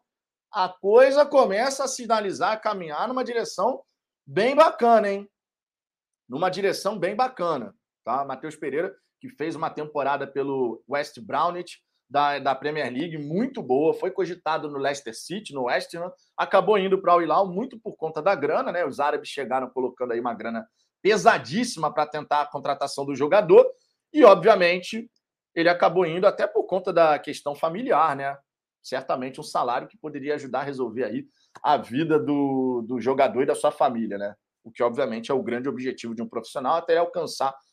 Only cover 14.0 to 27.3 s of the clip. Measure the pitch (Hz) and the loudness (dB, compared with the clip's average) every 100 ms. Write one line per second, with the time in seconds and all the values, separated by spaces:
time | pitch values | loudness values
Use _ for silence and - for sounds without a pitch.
14 | 180 185 170 175 151 160 147 143 139 143 | -4 -4 -6 -6 -4 -4 -4 -4 -4 -4
15 | - - - 190 - 139 123 160 - 170 | -8 -14 -10 -10 -10 -6 -2 -2 -4 -10
16 | 180 - _ - 180 196 175 208 190 190 | -12 -12 _ -6 2 2 4 2 2 0
17 | 180 175 160 160 196 175 254 226 202 - | 4 2 4 2 0 -2 -8 -10 -14 -10
18 | 160 156 165 180 143 190 262 175 160 127 | -8 -2 0 0 0 -2 -2 -4 -4 -2
19 | 147 147 147 - 120 131 127 131 127 - | -2 -2 -6 -10 -4 -4 -4 -4 -4 -4
20 | 123 117 123 113 113 117 110 _ _ _ | -6 -4 -4 -6 -8 -8 -10 _ _ _
21 | 185 214 190 185 117 185 247 - 151 151 | 2 4 4 4 2 -4 -4 -4 -4 -2
22 | 151 151 - 147 147 - 147 139 139 - | -2 -4 -2 -2 -2 -4 -4 -4 -4 -6
23 | 139 135 147 196 175 208 262 - _ _ | -6 -2 2 2 8 8 8 2 _ _
24 | _ 302 240 190 190 202 175 180 180 220 | _ 8 10 10 8 6 6 2 -2 -10
25 | 233 _ _ _ _ 170 165 175 180 170 | -12 _ _ _ _ 0 2 4 4 4
26 | 170 170 196 - - 440 - 185 185 170 | 2 2 2 2 0 0 0 -2 0 4
27 | 160 147 151 | 4 4 -2